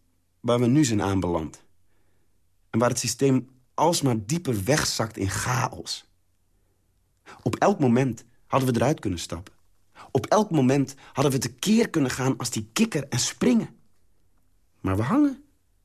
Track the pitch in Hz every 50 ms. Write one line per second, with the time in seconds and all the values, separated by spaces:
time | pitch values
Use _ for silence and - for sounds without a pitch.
0 | _ _ _ _ _ _ _ _ - 117 120 123 123 117 131 156 151 117 113 101
1 | 92 98 98 98 92 90 85 82 78 71 - - - _ _ _ _ _ _ _
2 | _ _ _ _ _ _ _ _ _ _ _ _ _ _ - 110 123 120 - -
3 | - 123 - - 139 139 131 127 - - - _ _ _ _ - 139 165 170 -
4 | 143 131 117 110 101 101 156 175 - 139 120 101 92 104 143 151 - - - -
5 | 113 110 - - 98 98 98 - - 123 123 123 120 - - - - - - -
6 | - _ _ _ _ _ _ _ _ _ _ _ _ _ _ _ _ _ _ _
7 | _ _ _ _ _ - - - - - - - - 185 208 170 143 123 113 123
8 | 139 127 - - - _ _ _ _ _ - 135 131 127 123 113 117 135 156 -
9 | - 104 90 82 - - 80 82 92 - - _ _ _ _ _ _ _ _ -
10 | - - - 131 - - 180 208 214 208 170 151 127 123 135 143 135 - - -
11 | - - - - 139 147 131 131 - 135 - - - 185 220 226 226 - - 165
12 | 139 123 - - 127 131 135 - 127 - - 117 104 - - - 226 226 - 151
13 | - - - 123 - - - - - 247 247 220 175 - - _ _ _ _ _
14 | _ _ _ _ _ _ _ _ _ _ _ _ _ _ _ _ - 98 95 98
15 | 113 135 208 294 294 285 262 - - _ _ _ _ _ _ _